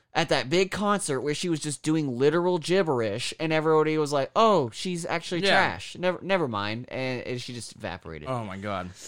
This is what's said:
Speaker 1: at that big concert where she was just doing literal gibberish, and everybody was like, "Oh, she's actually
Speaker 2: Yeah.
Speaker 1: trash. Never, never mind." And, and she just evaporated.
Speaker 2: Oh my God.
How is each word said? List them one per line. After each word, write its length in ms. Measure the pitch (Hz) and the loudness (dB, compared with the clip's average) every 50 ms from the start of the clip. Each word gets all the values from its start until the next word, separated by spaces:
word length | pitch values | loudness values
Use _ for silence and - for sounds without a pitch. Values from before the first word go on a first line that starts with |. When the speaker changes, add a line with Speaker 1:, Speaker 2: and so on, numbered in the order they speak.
| _ _ - | _ _ -2
Speaker 1:
at 160 | 156 165 - | 0 2 2
that 200 | 156 135 117 127 | 2 0 2 2
big 220 | 165 185 196 185 | 2 2 2 2
concert 480 | - 185 208 202 208 185 - - 139 127 | 0 0 0 2 0 0 0 -2 -2 -2
where 160 | 127 147 147 | -2 -2 -4
she 140 | - - 175 | -2 -2 -2
was 100 | 160 147 | -2 -2
just 240 | - 151 143 - - | -2 -6 -8 -4 0
doing 340 | 151 156 160 151 135 120 | 0 2 2 0 0 2
literal 400 | 120 135 147 156 175 175 180 180 | 2 4 4 4 4 2 2 0
gibberish, 760 | 170 143 160 180 196 180 160 135 120 110 104 98 123 - - - | 0 0 2 2 2 2 2 2 0 0 0 -2 -4 -4 -6 -6
and 140 | - 156 160 | -4 -2 0
everybody 460 | 160 156 156 160 156 156 151 156 156 | 0 2 4 4 6 6 6 4 2
was 160 | 156 151 139 147 | 2 2 2 2
like, 180 | 139 135 - - | 0 0 2 2
"Oh, 360 | 202 226 220 202 165 127 113 - | 4 6 6 6 4 2 0 -4
she's 320 | - - 185 180 170 170 | -6 -6 -4 -4 -4 -4
actually 360 | - 151 170 - - 180 170 190 | -4 -4 -4 -4 -4 -2 0 2
Speaker 2:
Yeah. 60 | 196 | 4
Speaker 1:
trash. 480 | 175 190 175 127 85 90 - - - - | 6 6 4 2 0 -4 -10 -12 -6 -2
Never, 200 | 175 185 170 - | -2 -2 -2 -2
never 260 | - 180 196 180 156 | 0 0 0 2 2
mind." 380 | 123 110 101 101 104 110 120 123 | 0 -2 -2 -2 -2 -4 -6 -8
And, 340 | - - 127 131 131 127 120 - | -8 -6 -4 -4 -4 -4 -4 -4
and 180 | - 127 123 | -6 -6 -6
she 100 | - - 123 | -8 -10 -10
just 220 | 120 - - - | -12 -12 -12 -12
evaporated. 540 | - 104 92 87 92 - 85 80 76 76 131 | -10 -8 -8 -8 -8 -10 -12 -12 -10 -6 -6
Speaker 2:
Oh 160 | 127 120 110 | -6 -4 -6
my 100 | 98 92 | -6 -8
God. 360 | 98 101 104 98 92 90 90 92 - - | -8 -6 -4 -4 -4 -6 -8 -10 -14 -18